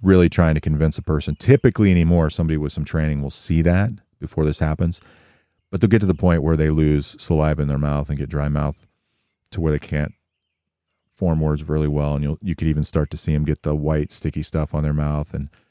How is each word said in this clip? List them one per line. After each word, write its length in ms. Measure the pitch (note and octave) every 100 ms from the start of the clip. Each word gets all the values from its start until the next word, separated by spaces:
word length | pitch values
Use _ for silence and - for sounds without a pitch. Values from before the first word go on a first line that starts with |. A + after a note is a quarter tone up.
really 280 | F#2+ F#2 F2
trying 260 | - E2 D#2
to 60 |
convince 360 | - D2+ D#2 -
a 40 |
person. 340 | - D2+ C#2+ -
Typically 540 | - C#3 C3 - G2+
anymore, 400 | F2 E2 F2 D#2+
somebody 280 | - E2 D#2
with 160 | D2+
some 100 | -
training 380 | D2 E2+ D#2 C#2+
will 100 | C#2+
see 300 | - - D#2+
that 300 | E2 F2+ G#2 G#2 _ -
before 260 | - - D2+
this 140 | D2
happens, 420 | D#2 D2+ E2+ F2 - _ _ _ _ _ _
but 100 | F#2+
they'll 60 | G#2
get 140 | A2
to 40 | G2
the 80 |
point 300 | E2+ F2+ E2+
where 140 | D2+ D#2+
they 120 | D#2
lose 460 | D#2 D#2 D2+ C#2+ -
saliva 440 | - D#2+ D#2 D2+
in 60 | D2
their 100 | C#2+
mouth 320 | C#2+ D2 D2
and 100 | D2
get 100 | C2+
dry 180 | D2 D2
mouth 400 | D2 C#2+ D2+ _ _ _ _ _ _ _
to 100 | -
where 120 | D#2+
they 80 | D2
can't 340 | - D2+ D2+ - _ _ _ _ _ _ _ _ _ -
form 240 | F2+ D#2+
words 280 | D#2 D2+ D2+
really 200 | D2+ D2+
well. 260 | D2 D2
And 100 | C#2+
you'll, 140 | D2 D#2
you 140 | G2 D#2+
could 120 | D#2+
even 160 | D2+
start 260 | D2+ D#2+ D2+
to 60 | -
see 160 | -
'em 120 | D2+ D2+
get 180 | D2+
the 100 | -
white, 380 | D2+ D2 D#2 D2+
sticky 320 | - D#2+ D2+
stuff 320 | D2+ D#2+ D2+ D2+
on 80 |
their 100 | D2+
mouth 400 | D2 D2 D2 D2
and 160 | C#2 C#2+ _ _